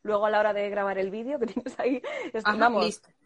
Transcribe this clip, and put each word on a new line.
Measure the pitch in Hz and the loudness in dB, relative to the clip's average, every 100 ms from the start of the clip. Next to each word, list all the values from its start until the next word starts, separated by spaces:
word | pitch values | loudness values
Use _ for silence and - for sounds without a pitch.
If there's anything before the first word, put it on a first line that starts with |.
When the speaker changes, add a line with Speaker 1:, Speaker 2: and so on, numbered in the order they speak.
Speaker 1:
luego | 208 208 214 | -2 2 4
a | |
la | 214 | 4
hora | 214 | 2
de | 202 202 | 2 -2
grabar | 202 196 196 | -2 -2 -2
el | 190 | -2
vídeo | 208 233 285 | -4 -6 -4
que | 233 | -2
<laughs> | |
tienes | - 262 - | -4 -6 -2
ahí. | 254 277 554 587 381 | -2 -2 -4 -8 -6
Es, | 220 208 | -2 -2
Speaker 2:
Ajá, | 208 | 4
Speaker 1:
vamos, | 233 220 180 | 4 4 0
Speaker 2:
listo. | - _ _ | -2 _ _